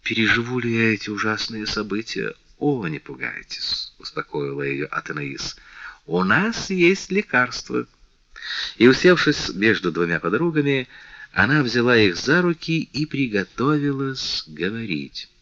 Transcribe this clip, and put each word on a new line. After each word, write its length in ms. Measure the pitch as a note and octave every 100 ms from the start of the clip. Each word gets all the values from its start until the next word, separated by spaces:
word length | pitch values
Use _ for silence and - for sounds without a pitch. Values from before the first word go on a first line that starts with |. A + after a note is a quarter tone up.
«переживу 560 | - A2+ G#2+ A#2+ A#2+ B2
ли 160 | A#2+
я 200 | A#2 A2+
эти 140 | G#2+ -
ужасные 580 | G#2 A2 G#2+ - A2 G#2+
события?» 680 | G#2+ G#2 G2+ A2+ - A2 - _ _
«О, 280 | D3 C3+ F2+
не 100 | D2
пугайтесь», — 920 | - C2 B1 - - - - - - _
успокоила 640 | - D#2 D2 D#2 C#2+ C#2
её 260 | C#2 C#2 C#2+
Атенаис. 680 | - - D2+ C#2+ C2+ - - - - - - -
«У 180 | E2+
нас 460 | F#2 A#2+ G#3+ A3+ -
есть 420 | C3 E3+ F#3+ -
лекарство». 760 | F#3 - B2+ B2 - - B2+ B2 _ - _ _ - - - - -
И, 120 | A#2+
усевшись 640 | B2+ F3+ E3+ - D3 -
между 420 | F#2+ G#2+ F2+ F#2
двумя 260 | D#2+ E2+ E2
подругами, 680 | E2+ G#2+ E3+ D#3 C#3+ C3+ B2+ - - - -
она 300 | - G#2 D3+
взяла 340 | B2+ A#2+ A#2+ A#2
их 200 | G#2 E2+
за 260 | - E3+
руки 380 | F3 E3 - E3
и 260 | - C3 D3+
приготовилась 1400 | C3+ B2+ G2+ F#2 - C3 D3+ C#3+ C3+ C3+ C3 - - -
говорить. 800 | D2+ F2+ A2+ A2+ D2+ C#2 - - _